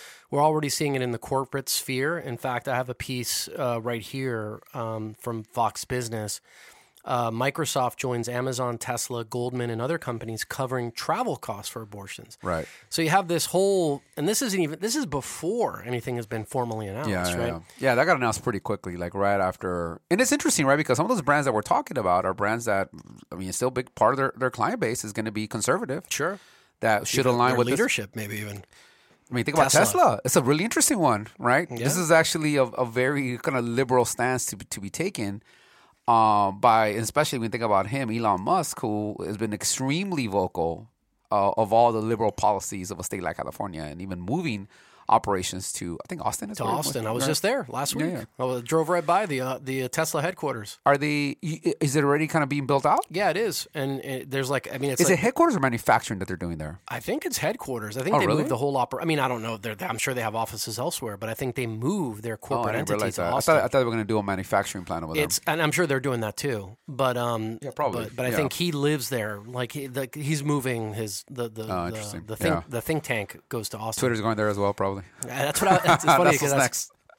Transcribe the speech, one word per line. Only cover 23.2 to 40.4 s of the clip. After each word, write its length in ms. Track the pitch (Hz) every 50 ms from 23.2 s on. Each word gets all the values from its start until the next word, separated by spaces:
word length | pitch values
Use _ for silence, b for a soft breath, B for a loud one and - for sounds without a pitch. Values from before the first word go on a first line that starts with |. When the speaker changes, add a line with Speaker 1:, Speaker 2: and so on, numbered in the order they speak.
| - -
Speaker 2:
I 40 | -
mean, 140 | 87 95 95
it's 80 | 92 -
still 100 | - 127
a 40 | 127
big 220 | 123 127 - -
part 180 | - - 113 131
of 20 |
their, 160 | 135 135 135 -
their 140 | 113 127 127
client 300 | - - 107 143 233 247
base 240 | 175 113 117 - -
is 80 | 107 101
gonna 200 | - 110 110 104
be 140 | 107 110
conservative. 580 | 104 - 113 101 - 139 190 240 131 131 - - -
Speaker 1:
Sure. 300 | - - 143 170 202 202 b b b b b b b _
Speaker 2:
That 260 | - 113 107 104 110
should 140 | - - 139 135
Speaker 1:
Even 80 | 127 123
Speaker 2:
align 160 | 120 123 123
Speaker 1:
their 80 | 127 123
Speaker 2:
with 80 | 120
this. 120 | 123 135 151
Speaker 1:
leadership, 380 | 226 - - - 104 98 -
maybe 200 | 113 107 101 104 104
even. 260 | 107 104 101 101 - b b b b b b b b b b b b _
Speaker 2:
I 40 | 123
mean, 100 | 120 104
think 120 | - 156
about 140 | 160 139 135 -
Speaker 1:
Tesla. 120 | 156 202 220 - 370 339
Speaker 2:
Tesla. 180 | 175 120 101 -
It's 100 | - -
a 60 | 170 131
really 200 | 120 147 156 185
interesting 360 | 233 - 330 - - 302 208
one, 280 | 165 135 113 104 107 - - -
right? 280 | 123 120 127 143 180 -
Speaker 1:
Yeah. 80 | 123 117
Speaker 2:
This 180 | 117 139 143
is 140 | 180 180 151 165
actually 440 | 160 156 - - 165 156 151 147
a, 80 | 143 131
a 200 | 120 - - 127
very 520 | 123 110 127 127 131 143 143 139 127 123 113
kinda 220 | - 160 139 127
liberal 440 | 120 120 117 123 135 120 127 127 120
stance 420 | - - - 120 127 127 127 -
to 100 | - -
be, 80 | 95 -
to 140 | - - -
be 100 | 98 98
taken, 520 | - - 165 196 190 - 110 101 101 104 b b b b b b b b b b b b b -
uh, 420 | 117 113 110 107 104 104 101 98
by, 380 | 98 101 104 120 110 113 110 107
and 120 | 104 110 113
especially 360 | 107 - 147 151 - - 127
when 80 | 113
you 40 | 113
think 120 | 101 117 117
about 240 | 113 104 95 98
him, 240 | 107 123 139 135 117
Elon 320 | 110 117 117 107 98 90 95
Musk, 380 | 113 180 190 151 - - -
who 360 | - 113 107 104 107 104 104 - -
has 120 | 80 107 98
been 140 | 110 107 107
extremely 720 | - - - - - 131 135 143 170 196 196 180 147 123
vocal, 640 | 107 95 101